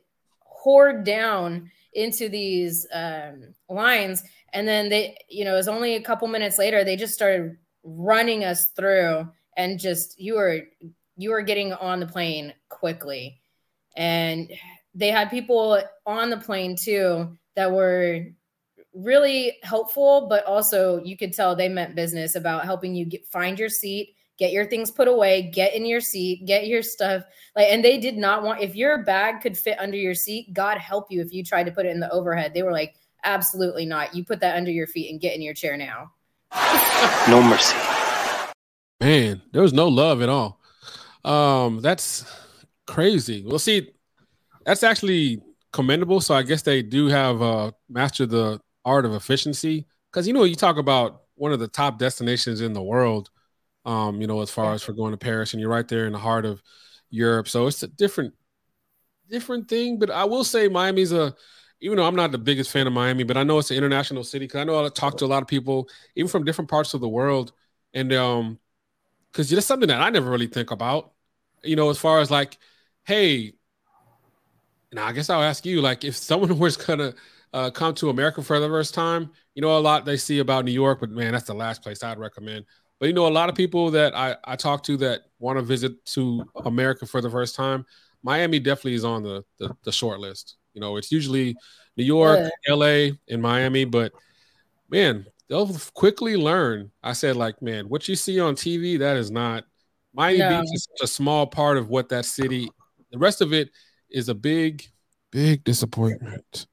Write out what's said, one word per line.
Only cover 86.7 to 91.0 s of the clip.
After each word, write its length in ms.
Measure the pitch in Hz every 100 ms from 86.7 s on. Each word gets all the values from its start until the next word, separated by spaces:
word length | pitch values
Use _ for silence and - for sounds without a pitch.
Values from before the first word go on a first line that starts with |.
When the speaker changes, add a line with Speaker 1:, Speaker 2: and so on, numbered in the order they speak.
| 120 131 131 117
Speaker 3:
for 140 | 131
the 100 | 120
first 240 | 120 123
time, 320 | - 135 131 131 _ _ _
Miami 360 | 127 151 170 156
definitely 360 | 131 139 135
is 100 | 120
on 180 | 117 113
the, 220 | 104 98 101 -
the, 160 | 98 -
the 80 | -
short 280 | - 117 98
list. 360 | 98 95 - - _
You 60 | 107
know, 160 | 104
it's 140 | 104